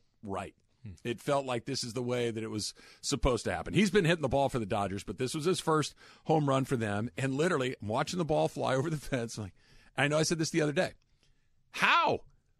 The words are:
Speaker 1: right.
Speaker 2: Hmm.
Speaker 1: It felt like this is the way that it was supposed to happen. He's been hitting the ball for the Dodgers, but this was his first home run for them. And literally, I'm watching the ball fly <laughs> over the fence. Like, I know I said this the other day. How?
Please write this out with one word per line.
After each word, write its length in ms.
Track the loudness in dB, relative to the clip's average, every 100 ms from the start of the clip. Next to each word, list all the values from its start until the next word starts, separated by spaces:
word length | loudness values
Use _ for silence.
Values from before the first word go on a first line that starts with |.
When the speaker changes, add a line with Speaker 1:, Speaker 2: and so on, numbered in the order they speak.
| _ _
Speaker 1:
right. 320 | -8 -6 -8 -12 _ _
Speaker 2:
Hmm. 100 | -18 -10
Speaker 1:
It 160 | -6 -4
felt 240 | 0 0 0
like 180 | -4 -4
this 180 | -6
is 80 | -6
the 100 | -6
way 280 | -2 0 -2
that 100 | -2
it 80 | -6
was 240 | -6 -6 -10 -20 -12
supposed 420 | -4 0 2 2
to 100 | 0
happen. 180 | -2 2
He's 160 | 4 4
been 140 | 4 4
hitting 160 | 2
the 60 | 2
ball 200 | 2 2
for 100 | 0
the 80 | -2
Dodgers, 380 | -2 -2 -4
but 140 | -8 -6
this 140 | -4
was 100 | -2
his 160 | 0 0
first 340 | 2 0 0 -6 -20 -8
home 240 | 0 2 4
run 160 | 2
for 120 | 2 0
them. 320 | 0 -2 -4 -4
And 160 | -2
literally, 420 | 2 2 2 0 -4
I'm 60 | -4
watching 300 | -2 -2 -2
the 60 |
ball 240 | 0 0 0
fly 260 | 0 0
<laughs> 20 | 0
over 120 | 0
the 60 | -4
fence. 400 | -4 -4 -4 -6
Like, 140 | -10 -12 _ -20 -10 0
I 120 | 2
know 100 | 2
I 40 |
said 140 | 2 0
this 120 | 0
the 120 | 0
other 100 | 0
day. 200 | 0 -2 -6 _ _ _ _ _ _ _
How? 500 | 2 4 6 4 0 -4 _ _ _